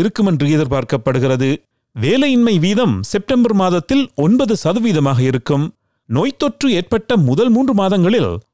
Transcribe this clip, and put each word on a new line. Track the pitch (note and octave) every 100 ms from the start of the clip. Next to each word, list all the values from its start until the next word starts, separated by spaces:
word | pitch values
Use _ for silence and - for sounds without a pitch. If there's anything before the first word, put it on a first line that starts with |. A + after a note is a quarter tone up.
இருக்கும் | F#3+ - G3
என்று | D3+ C#3+ D3+
எதிர்பார்க்கப்படுகிறது. | C3+ C#3 B2 C3+ C3+ B2 C3 B2+ C3+ C#3+ _ _ _ -
வேலையின்மை | B2+ B3+ C#4+ B3+ A#3 F#3
வீதம் | F3 G#3 A#3 G2 G#2+
செப்டம்பர் | G#3 - B3+ A#3+ G3+
மாதத்தில் | F#3 F3 - C#4 C4+ -
ஒன்பது | D#3 B3+ B3 G#3+
சதவீதமாக | D#3+ G3+ A3+ D#3 C#3 B2 C3
இருக்கும். | B2+ - C#3+ D3+ - _ _ -
நோய்த்தொற்று | A#2+ B3 C4+ C#4+ - C4+ F#3
ஏற்பட்ட | F3+ A3+ - A#3+ C3+
முதல் | C#3 B3 A#3
மூன்று | C4+ G#3
மாதங்களில் | F#3+ G3 F3 A#3 A2 F2 -